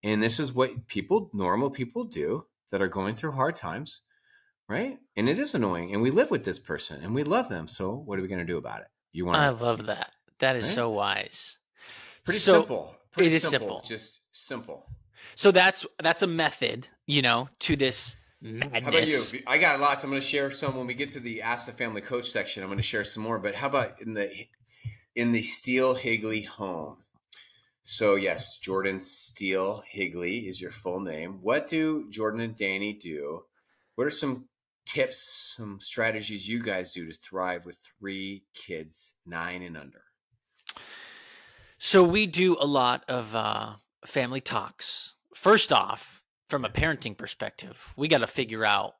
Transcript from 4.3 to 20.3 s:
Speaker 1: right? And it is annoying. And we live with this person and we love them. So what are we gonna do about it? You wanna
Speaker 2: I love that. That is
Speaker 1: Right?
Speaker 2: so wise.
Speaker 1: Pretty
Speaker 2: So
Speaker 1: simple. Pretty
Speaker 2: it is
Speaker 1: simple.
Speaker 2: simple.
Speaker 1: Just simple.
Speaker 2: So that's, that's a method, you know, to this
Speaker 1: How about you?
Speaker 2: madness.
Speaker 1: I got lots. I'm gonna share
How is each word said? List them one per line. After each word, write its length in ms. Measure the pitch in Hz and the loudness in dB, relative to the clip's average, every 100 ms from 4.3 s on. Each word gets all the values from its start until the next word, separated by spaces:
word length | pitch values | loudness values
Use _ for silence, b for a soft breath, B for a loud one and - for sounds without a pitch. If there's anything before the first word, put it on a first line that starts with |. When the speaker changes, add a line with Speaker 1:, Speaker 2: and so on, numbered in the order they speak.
| _ _ _ _ | _ _ _ _
Speaker 1:
right? 300 | 110 254 262 _ - | -4 -4 -8 _ -2
And 140 | 113 | 0
it 80 | 175 | 2
is 160 | 285 | 0
annoying. 400 | - 107 87 87 | 0 0 0 -2
And 80 | 101 | 0
we 80 | 120 | 2
live 220 | 156 254 | 4 2
with 140 | 147 101 | 0 -2
this 120 | 87 | -6
person 440 | - 73 - 73 | -6 -8 -6 -10
and 100 | 82 | -4
we 100 | 120 | -4
love 240 | 143 208 247 | 0 0 0
them. 200 | 92 80 | -6 -8
So 260 | - 95 | -6 -6
what 240 | 120 156 98 | -6 -6 -6
are 60 | |
we 40 | 95 | -4
gonna 160 | 95 | -6
do 140 | 85 85 | -4 -4
about 240 | 67 55 | -6 -12
it? 60 | - _ _ | -14 _ _
You 140 | 80 90 | -6 2
wanna 100 | 123 | 4
Speaker 2:
I 120 | 147 | 4
love 360 | 117 120 113 107 | 2 0 0 -2
that. 280 | 104 - _ _ _ | -6 -6 _ _ _
That 160 | 131 127 | 2 2
is 100 | 113 | 0
Speaker 1:
Right? 80 | 180 | 0
Speaker 2:
so 140 | 117 | 0
wise. 680 | 107 101 101 - - - - _ B B B B B - | 0 0 -2 -4 -8 -8 -10 _ B B B B B -4
Speaker 1:
Pretty 140 | 202 | 2
Speaker 2:
So 220 | 196 175 | 8 8
Speaker 1:
simple. 340 | 156 113 76 - _ | 8 -2 -6 -16 _
Pretty 160 | - 175 | 4 6
Speaker 2:
it 60 | |
is 100 | 160 | 6
Speaker 1:
simple. 160 | 156 139 | 4 2
Speaker 2:
simple. 220 | 107 95 | -2 -8
Speaker 1:
Just 400 | - 110 - - _ | -8 -10 -10 -16 _
simple. 580 | - - 127 113 71 - - _ B B B | -14 -10 -10 -10 -16 -14 -18 _ B B B
Speaker 2:
So 160 | 202 | 8
that's, 340 | 180 185 190 - _ | 10 8 4 -4 _
that's 240 | 160 170 | 2 4
a 40 | 190 | 2
method, 600 | 165 156 - 120 117 - _ - | 2 0 2 -2 -2 -8 _ 0
you 160 | 143 | 2
know, 280 | 127 117 131 _ | 4 4 0 _
to 160 | - 151 | 0 2
this 400 | 131 123 - - _ _ | 4 4 0 -2 _ _
Speaker 1:
How 60 | - 110 135 | -12 -6 -2
about 60 | |
you? 160 | 117 127 | -2 2
Speaker 2:
madness. 440 | - 156 151 - 120 117 | 2 6 4 4 0 0
Speaker 1:
I 120 | 143 | 4
got 200 | 170 143 | 4 6
lots. 240 | 143 139 | 4 2
I'm 60 | 139 | -2
gonna 120 | 139 | -2
share 280 | 135 | 0